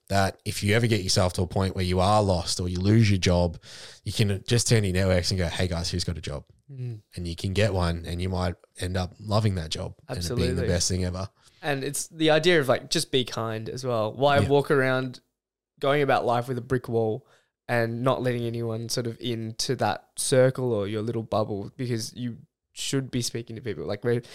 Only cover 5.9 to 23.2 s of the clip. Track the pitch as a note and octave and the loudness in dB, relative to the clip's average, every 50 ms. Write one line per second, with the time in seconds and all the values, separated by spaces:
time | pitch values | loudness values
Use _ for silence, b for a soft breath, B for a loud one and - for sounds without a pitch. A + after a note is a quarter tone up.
5.9 | - F2+ - - D#2+ E2 - - C#2+ C#2+ - _ - _ _ - C#3 B2+ B2+ B2 | -2 -4 -4 -4 -6 -8 -8 -8 -10 -10 -12 _ -20 _ _ -20 -14 -10 -10 -10
6.9 | A#2 G#2+ - _ - F#2 F2 E2+ E2 - - G2 F#2 G2 G#2 G#2+ F#2+ F#2 F2 E2+ | -10 -12 -16 _ -12 -10 -8 -8 -8 -6 -4 -2 0 2 2 2 2 2 0 0
7.9 | E2+ E2+ D#2+ E2 F2 F2 F2+ F#2+ F#2 F2+ F2+ F2+ F2 _ _ _ _ - F#2 F2+ | 0 -2 -6 -8 -6 -4 -4 -4 -2 -2 -2 -2 -4 _ _ _ _ -8 -8 -4
8.9 | F2+ F#2 F2+ F2 - - G#2+ G#2+ G2+ A2 G#2+ G#2+ F#2+ F2+ D#2+ D#2 - - F2+ F2+ | -4 -4 -4 -4 -8 -12 -6 0 0 2 2 2 0 0 -4 -6 -6 -6 -8 -10
9.9 | - _ _ - - F2+ F2 D#3 B2 A#2+ - - F2 F2 E2+ - F2+ E2+ - - | -12 _ _ -10 -8 -6 -4 -4 -2 -2 0 0 0 -2 0 0 0 0 0 0
10.9 | F#2+ F2+ F#2 F2+ F2 F2+ F#2 - _ b b b b b F#3 D#3 C#3+ C#3 C3 C#3+ | 0 -2 -2 -2 -4 -6 -10 -12 _ b b b b b -4 -4 -4 -4 -4 -6
11.9 | C#3 - - - F3 D#3+ D#3 D#3 D3+ D#3 D3+ F#3 F3 D#3+ C3+ B2+ A#2+ - - - | -6 -6 -8 -8 -6 0 2 4 4 4 4 4 4 4 4 4 2 0 2 -2
12.9 | - E3 - - - C3+ A#2+ - - A#2 A2+ A2+ A2+ A2+ A2 F#2 - B2+ C3 B2+ | -2 -2 -2 0 0 -2 -2 -2 -4 -6 -4 -4 -6 -6 -8 -8 -10 -8 -4 -2
13.9 | A#2+ A2 G#2+ G#2+ A2 A#2+ C3+ C#3+ C#3 C#3+ C#3 C3 C#3 C#3+ C#3 - D#3 C#3 C3 C3 | -2 0 0 -2 0 2 2 4 4 4 4 6 4 4 4 4 2 2 4 2
14.9 | C3 B2+ C3 B2+ B2 - _ _ _ _ _ _ _ _ _ _ _ - - C#3 | 2 0 -2 -4 -8 -12 _ _ _ _ _ _ _ _ _ _ _ -4 0 2
15.9 | C#3+ D3 C#3+ C3 B2 F#2 D2+ A#2+ A#2 A#2+ A#2+ C3 B2+ A#2+ A#2+ B2+ C3 B2 - - | 2 2 4 4 2 2 4 2 2 0 0 -2 -6 -6 -2 -2 -2 -2 -2 0
16.9 | A2+ A2+ A2+ A2 G#2+ A#2 b b b b b b b b _ - B2 A#2+ A2+ A2+ | -2 0 0 0 -2 -4 b b b b b b b b _ -2 0 0 0 0
17.9 | A#2 A#2 B2 C3+ B2+ - B2+ B2+ A#2+ A#2+ A#2+ A#2 A#2 A#2 A#2 A2+ A2 A2+ A#2 A2+ | -2 -2 0 0 0 2 0 -2 -2 -2 -4 -4 -4 -4 -4 -4 -4 -6 -6 -6
18.9 | - C3 A#2 A#2 A2+ - - B2 A#2 A2+ A2+ A2 A2 - - - B2+ - A#2 G#2 | -4 -4 -4 -6 -6 -6 -6 -6 -6 -4 -6 -8 -6 -6 -2 -2 -2 0 0 0
19.9 | F2 - - _ _ - - - C#3+ C3 B2+ C3 - - B2+ B2 A#2 G2+ G2 G2+ | 0 -2 -6 _ _ -6 -2 2 4 6 6 6 4 0 -2 0 0 0 0 -2
20.9 | G#2+ G#2+ G#2+ A#2+ A2+ A2+ A2 - - G#2 G#2+ G#2 G#2+ G2 G#2 B2 - - C3 A#2+ | -4 -4 -4 -4 -4 -4 -4 -2 0 0 0 0 -4 -6 -8 -10 -8 -8 -6 -4
21.9 | B2 A2+ - - - - B2 A#2+ A2+ - - _ _ _ _ _ - - - - | -4 -4 -6 -8 -10 -8 -8 -8 -8 -10 -18 _ _ _ _ _ -12 -8 -6 -2
22.9 | - C#3 C3+ A#2+ - B2 | -2 -2 -2 -2 -4 -4